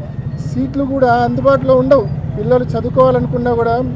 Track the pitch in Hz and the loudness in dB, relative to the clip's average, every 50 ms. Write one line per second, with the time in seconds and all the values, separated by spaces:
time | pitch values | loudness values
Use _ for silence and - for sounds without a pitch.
0 | - - - - - - - - - - - 247 269 247 247 277 277 262 269 269 | -10 -10 -10 -8 -8 -8 -8 -8 -8 -6 -4 -4 -4 -4 -4 -4 -4 -2 0 2
1 | 254 247 240 240 240 240 240 254 254 277 277 262 269 262 262 254 254 269 285 262 | 2 4 4 2 2 0 0 0 2 2 2 2 2 2 2 2 4 4 4 2
2 | 202 - - - - - - 202 214 233 254 247 247 - - 226 226 247 - 262 | 2 0 -4 -6 -6 -6 -6 -4 0 2 2 2 0 0 -4 -4 -4 -2 2 4
3 | 254 262 254 247 247 240 254 247 240 247 240 233 233 226 233 247 254 247 226 | 4 4 4 2 0 -2 -2 -2 -2 0 0 0 0 0 0 -2 -2 -4 -6